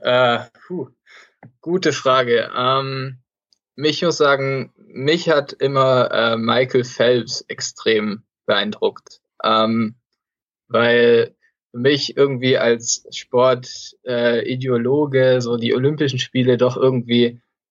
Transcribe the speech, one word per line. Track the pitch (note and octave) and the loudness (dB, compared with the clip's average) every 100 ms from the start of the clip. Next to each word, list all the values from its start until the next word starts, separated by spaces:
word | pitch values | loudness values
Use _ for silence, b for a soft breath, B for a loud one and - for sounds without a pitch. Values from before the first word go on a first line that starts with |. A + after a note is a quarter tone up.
äh, | - B2 B2 A#2 A#2 _ - | 0 2 2 0 -6 _ -14
puh, | F3+ C3 _ b b b b - _ | -12 -12 _ b b b b -20 _
gute | E3 F#3 F3 | -4 -2 -2
Frage. | C3+ C3+ C3 B2 A#2 - - | -2 0 0 2 0 -2 -4
Ähm, | B2+ C3+ C3+ C3+ C3+ B2+ _ _ _ _ _ - | -2 -2 -2 -8 -10 -12 _ _ _ _ _ -4
mich | D3+ D3 | -2 0
muss | F3 D3+ | -2 2
sagen, | D3 C#3 C3+ C3+ A#2+ _ _ | 2 2 0 -4 -6 _ _
mich | - C3+ F3 E3+ | -4 0 0 2
hat | D3 C#3 | 0 0
immer, | - C3+ C#3 C3 B2+ - | -4 -2 2 2 2 2
äh, | A2 A#2 A2+ | 0 0 0
Michael | A2+ A#2 C3 C3 | 0 0 2 0
Phelps | B2 - A#2+ B2 A2+ - | -2 0 2 2 -2 -10
extrem | - - - - A#2 A2 G#2+ G#2 - _ - | -12 -12 -12 -6 -2 0 0 -6 -12 _ -4
beeindruckt. | G2+ G#2 G#2 G2+ - - - _ - | -2 -2 -4 -4 -4 -12 -20 _ -6
Ähm, | A2 A2 A2 A2+ A2 - _ _ _ _ _ _ _ | 0 0 2 0 -4 -6 _ _ _ _ _ _ _
weil | A#2 A#2 A#2+ A#2+ A#2 A#2 - _ _ _ | 0 2 4 6 4 2 -6 _ _ _
für | A#2+ | -4
mich | C3+ D3 - - | 0 0 -2 0
irgendwie | C#3 B2+ B2+ B2 | 0 2 0 2
als | A#2 A#2 A#2 - - | 2 0 -2 -6 -8
Sport, | - - B2 B2+ B2 B2+ - - - | -16 -4 2 2 2 -4 -18 -18 -14
äh, | - A#2+ A#2+ A#2 - | -6 -2 0 0 -2
Ideologe | B2+ C3 A#2+ A#2+ D3 D3 C3 C3 B2+ | -4 -2 -2 0 0 0 2 4 2
so | A#2+ A#2+ | 0 -4
die | A#2 | -2
Olympischen | B2 C3+ D3+ C#3+ B2+ | 0 0 0 -2 -4
Spiele | - B2+ B2+ A#2+ | -4 0 2 2
doch | F3+ - | 0 2
irgendwie, | C3 C3 A2+ A#2+ A#2+ A#2+ _ _ _ | 0 0 0 0 0 -2 _ _ _